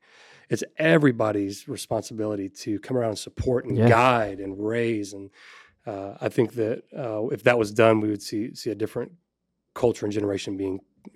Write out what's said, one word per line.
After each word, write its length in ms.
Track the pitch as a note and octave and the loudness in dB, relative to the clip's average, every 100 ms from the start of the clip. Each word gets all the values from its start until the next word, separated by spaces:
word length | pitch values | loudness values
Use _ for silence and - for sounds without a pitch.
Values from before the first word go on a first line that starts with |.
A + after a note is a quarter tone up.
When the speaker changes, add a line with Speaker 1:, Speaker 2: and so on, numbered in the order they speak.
| _ _ - - - | _ _ -20 -18 -6
Speaker 1:
it's 140 | A#2 - - | -4 -4 0
everybody's 880 | D#3 E3 D3 A#2 G#2+ G#2 G2 G2+ - | 4 6 6 4 2 0 -2 -6 -10
responsibility 840 | A2 - A2+ - A2 G#2+ G2+ F#2+ | -10 -4 -4 -4 -6 -4 -4 -6
to 300 | - - G2+ | -10 -6 -6
come 180 | - B2+ | -4 -2
around 120 | A2+ | -2
and 100 | G2 | -4
support 460 | - - - B2 B2 | -8 -6 -2 0 0
and 120 | A#2+ | 2
Speaker 2:
Yeah. 120 | A#2 | 6
Speaker 1:
guide 500 | A2+ B2+ A#2+ G#2 F#2+ | 8 6 4 0 -6
and 240 | G2 G2 G#2+ | -8 -6 -4
raise. 480 | A#2 A#2 A2 G2 | -2 -2 -2 -6
And, 160 | G2 G2 _ - - _ _ - | -12 -16 _ -20 -20 _ _ -10
uh, 300 | G2 G2 - | -10 -10 -6
I 80 | A2 | -4
think 240 | - A2+ | 0 0
that, 300 | A#2 G#2+ B2+ - - | 0 -2 -4 -8 -10
uh, 320 | B2 G#2+ B2 | -6 -4 -4
if 160 | C3+ | 0
that 140 | B2+ A#2+ | 2 4
was 140 | G#2 | 2
done, 280 | G#2+ A2+ A2 | 4 6 6
we 100 | G#2+ | 2
would 120 | G2+ | -4
see, 340 | - A2 A#2 - | -6 -6 -6 -8
see 140 | A#2+ | -8
a 60 | G2+ | -6
different 360 | G#2+ B2 A#2+ _ _ _ _ _ _ | -6 -6 -10 _ _ _ _ _ _
culture 320 | - A#2+ G#2 G#2 | 0 0 0 -4
and 80 | |
generation 440 | G#2 G2+ G2 - F#2+ | -2 -2 -4 -6 -6
being 220 | G2 F#2+ _ _ - | -6 -6 _ _ -20